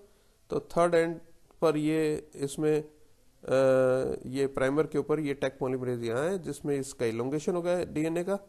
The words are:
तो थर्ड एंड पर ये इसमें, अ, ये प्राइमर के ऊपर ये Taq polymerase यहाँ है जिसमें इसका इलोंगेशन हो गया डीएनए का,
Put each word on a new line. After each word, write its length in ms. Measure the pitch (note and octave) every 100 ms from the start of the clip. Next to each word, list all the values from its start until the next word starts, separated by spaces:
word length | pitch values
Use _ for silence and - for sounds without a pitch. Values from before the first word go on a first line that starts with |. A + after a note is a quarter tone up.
| - _ _ _ -
तो 100 | D3
थर्ड 340 | - E3+ F3
एंड 260 | E3+ E3 E3 - - - -
पर 160 | E3 D3+
ये 540 | D3+ D#3+ D#3 D3+ -
इसमें, 460 | - C#3 - D3+ D3+
अ, 120 | D3+ - - _ _ _ - C3 C3+ C3 B2+ C3 C3 - B2+
ये 200 | C3+ C#3
प्राइमर 400 | C3+ C3 D3 D3
के 120 | C#3+
ऊपर 220 | C#3 D3+
ये 180 | D3 C#3
Taq 60 | C3+ -
polymerase 420 | B2+ C3 B2 A#2+
यहाँ 200 | A#2 A#2+
है 140 | D#3+ G3
जिसमें 420 | C#3+ C#3+ D3 C#3+
इसका 260 | C3+ - A#2+
इलोंगेशन 480 | A2+ B2+ D3+ E3+
हो 80 | F3
गया 220 | F3 F3+
डीएनए 400 | - C#3+ D#3+ E3+
का, 140 | F3+ G3